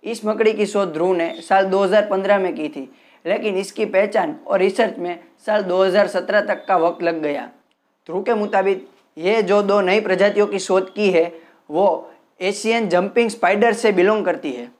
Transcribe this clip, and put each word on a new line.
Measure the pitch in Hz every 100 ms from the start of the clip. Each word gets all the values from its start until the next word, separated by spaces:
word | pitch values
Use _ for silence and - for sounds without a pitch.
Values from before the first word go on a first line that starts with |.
इस | - 226
मकड़ी | 208 214 220
की | 214 202
शोध | 208 196
ध्रुव | 156 175 185
ने | 165 -
साल | - 190
दो | 196 190
हज़ार | 196 214 208
पन्द्रह | 190 196 202
में | 185
की | 151 151
थी, | 147 131 _ _ _ 165
लेकिन | 214 220 190
इसकी | 196 -
पहचान | 208 190 208 214 165 147 -
और | 196
रिसर्च | 185 190 175 -
में | 175 170 - _ -
साल | 214
दो | 190 180
हज़ार | 190 185 190
सत्रह | 190 175 208
तक | - 185 -
का | 185
वक्त | 165 170
लग | 170 165
गया। | 151 143 120 - _ _ _ _ -
ध्रुव | 170
के | 202
मुताबिक | 226 208 214 190 190 - _ _ -
ये | 170 226
जो | 196 202
दो | 202 202
नई | 185 202
प्रजातियों | 208 185 202 208 208
की | 202
शोध | 185 190 190
की | - 208
है | 175 170 170 - _ _
वो | 151 196 165 - - _ _
एशियन | 185 202 214 233 214
जंपिंग | 175 196 220 233
स्पाइडर | 214 175 208 233
से | 208 226
बिलोंग | 185 185 214
करती | 180 160 156
है। | 123 120 _